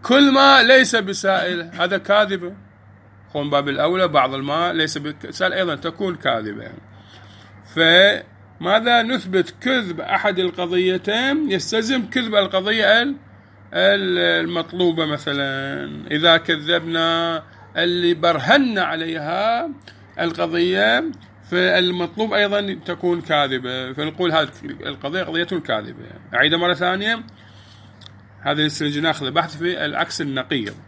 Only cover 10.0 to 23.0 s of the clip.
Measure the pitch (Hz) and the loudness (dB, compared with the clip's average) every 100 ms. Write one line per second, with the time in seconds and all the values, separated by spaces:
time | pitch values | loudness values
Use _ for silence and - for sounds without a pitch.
10 | - 185 208 185 185 175 175 180 185 185 | -4 -2 0 0 -2 -2 -2 0 0 0
11 | 185 220 262 294 302 190 - 220 226 262 | -2 -2 0 -2 -2 -2 -2 -2 0 -2
12 | 208 - 220 208 190 190 196 220 202 220 | -2 -4 0 0 2 0 0 2 4 4
13 | 254 277 - - - - - 175 190 202 | 2 -4 -12 -20 -20 -20 -8 0 2 2
14 | 185 175 175 170 165 170 170 175 180 165 | 0 0 2 2 0 -4 -6 0 0 0
15 | 156 147 151 139 139 135 135 143 143 147 | -2 -4 -4 -4 -4 -4 -6 -8 -8 -10
16 | 147 151 170 165 165 160 147 170 165 165 | -6 2 4 4 4 -4 0 -2 0 -2
17 | 165 165 165 165 - - - - 175 175 | 0 0 -2 -4 -8 -20 -10 -2 -2 0
18 | 175 170 170 160 127 277 262 208 165 160 | 0 2 2 0 4 2 2 0 -2 -2
19 | 165 160 147 180 214 233 330 277 - - | -6 -6 -4 -2 0 -2 -4 -10 -18 -20
20 | - - 170 160 170 170 175 185 208 240 | -20 -6 -6 -2 -4 0 0 2 2 2
21 | 320 247 - - - 180 185 180 180 180 | -2 -8 -18 -20 -4 0 2 2 2 -2
22 | 170 185 220 202 208 202 202 175 - 175 | -4 -2 -2 2 2 0 -2 -8 -8 -4